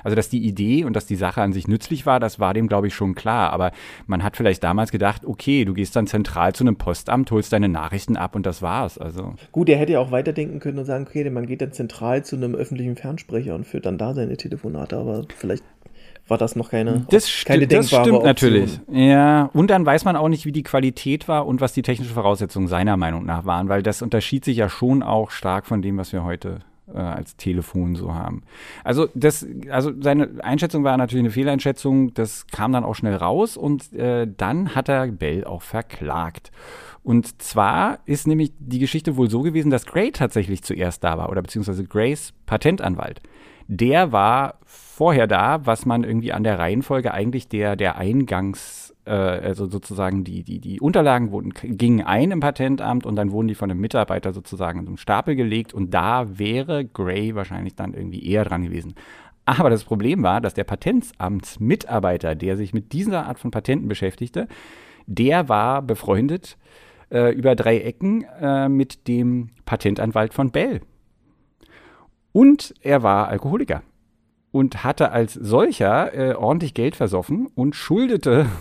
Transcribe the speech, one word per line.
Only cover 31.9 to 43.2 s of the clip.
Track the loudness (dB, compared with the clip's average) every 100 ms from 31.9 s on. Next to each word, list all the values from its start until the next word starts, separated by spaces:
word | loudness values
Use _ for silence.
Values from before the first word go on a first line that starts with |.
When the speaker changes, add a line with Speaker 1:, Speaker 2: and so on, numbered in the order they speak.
| 2 2
Speaker 1:
das | 0 -4 -6 -12
kam | -4 0
dann | 0
auch | -2 -2
schnell | -2 0
raus | 0 0 0 -2
und, | -2 -2 -4
äh, | -4 -2 0 -2
dann | -2 -2 -2 -2
hat | -2 0
er | 0 -2
Bell | -4 -2 -2
auch | -4 -10
verklagt. | -8 -8 -8 -10 -6 -4 -6 -10 -20 -20 -20 -20 -20 -12
Und | 2 2 2 -10
zwar | -4 0 2 2 0 -4 -4
ist | -2 0
nämlich | 0 0 -4
die | -8 -2
Geschichte | -2 -2 -2 0
wohl | 2
so | 2
gewesen, | 0 0 2
dass | 0 0
Gray | -2 -2
tatsächlich | 0 0 0 -2 -4
zuerst | -6 -4 -4 -2
da | -2 -2
war | -4
oder | -4
beziehungsweise | -4 -6 -4 -6
Grays | -4 0 0 -2 -8 -18 -4
Patentanwalt. | 0 2 2 -2 -4 -6 -14